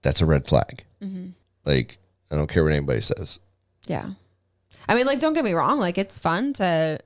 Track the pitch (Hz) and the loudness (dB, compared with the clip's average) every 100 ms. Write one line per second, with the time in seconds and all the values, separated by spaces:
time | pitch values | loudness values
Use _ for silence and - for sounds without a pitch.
0 | 71 67 80 73 - 69 - - - _ | 0 2 4 4 4 2 2 -8 -20 _
1 | 196 190 185 180 _ _ - 67 - - | -10 -10 -12 -16 _ _ 0 0 0 -10
2 | _ _ _ 76 76 87 78 73 71 60 | _ _ _ -4 0 2 2 2 0 -2
3 | - - - - _ _ _ _ - 160 | -2 -4 -6 -10 _ _ _ _ -8 -8
4 | - 190 _ _ _ _ _ - - 233 | -8 -14 _ _ _ _ _ -18 0 2
5 | 262 277 311 320 247 165 143 285 185 180 | 2 2 0 0 0 0 2 2 0 -2
6 | 196 - 170 170 269 269 185 165 160 156 | -4 -4 -2 0 -2 0 0 2 0 -4